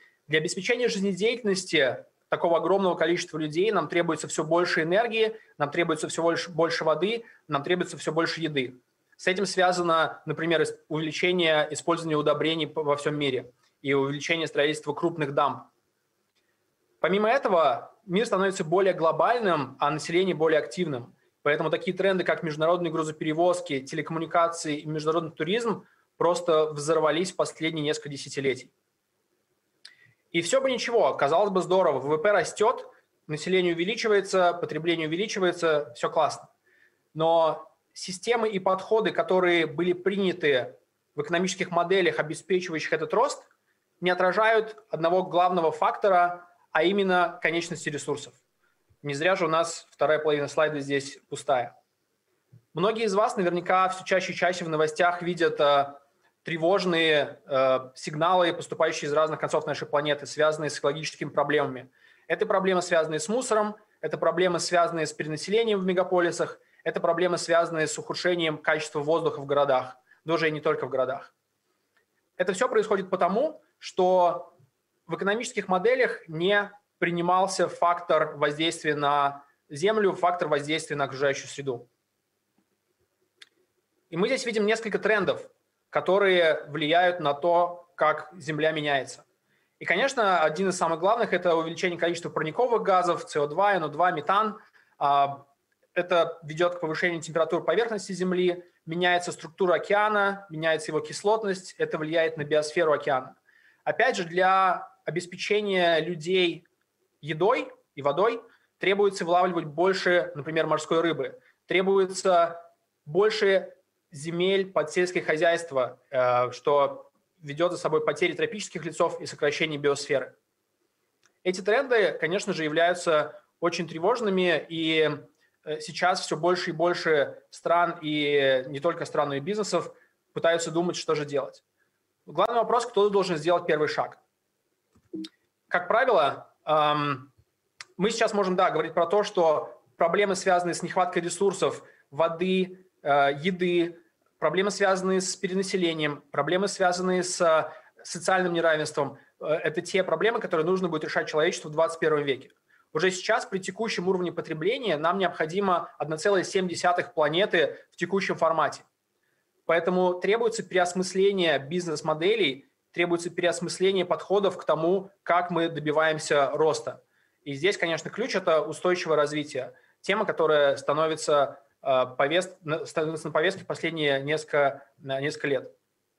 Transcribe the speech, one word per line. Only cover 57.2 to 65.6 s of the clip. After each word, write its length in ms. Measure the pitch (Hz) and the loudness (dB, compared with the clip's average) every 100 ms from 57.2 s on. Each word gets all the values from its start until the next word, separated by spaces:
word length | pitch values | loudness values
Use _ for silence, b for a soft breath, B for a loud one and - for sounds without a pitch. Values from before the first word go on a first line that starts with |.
| 123 - - | 2 -4 -2
э, 420 | 135 131 131 - - | 2 4 2 -2 -14
сигналы, 580 | - 151 165 185 170 | -8 -2 2 4 2
поступающие 560 | 165 151 - 160 156 151 | 0 -6 -2 0 0 -2
из 40 | |
разных 260 | 147 156 151 | 2 2 0
концов 260 | 147 160 151 | -2 -2 -2
нашей 220 | 139 151 | -6 -2
планеты, 400 | 147 151 143 131 | -2 0 -2 -4
связанные 420 | 147 151 156 147 | 0 2 2 -4
с 80 | - | -2
экологическими 520 | 147 156 151 - 156 | -2 -2 -6 -8 -4
проблемами. 600 | 151 143 147 135 127 127 b b b b | -2 2 2 0 -4 -14 b b b b
Это 180 | 175 208 | -2 0
проблемы, 380 | 196 185 180 | 2 2 0
связанные 360 | 175 170 156 156 | 2 2 2 -2
с 80 | 175 | -2
мусором, 480 | 233 254 214 214 208 b b | -2 0 0 0 -4 b b
это 200 | 156 151 | -8 -2
проблемы, 400 | 165 165 185 170 | 0 2 2 0
связанные 480 | - 175 165 160 156 | 0 2 2 0 -4
с 60 | |
перенаселением 640 | - 151 151 - 214 | -4 -8 -8 -2 0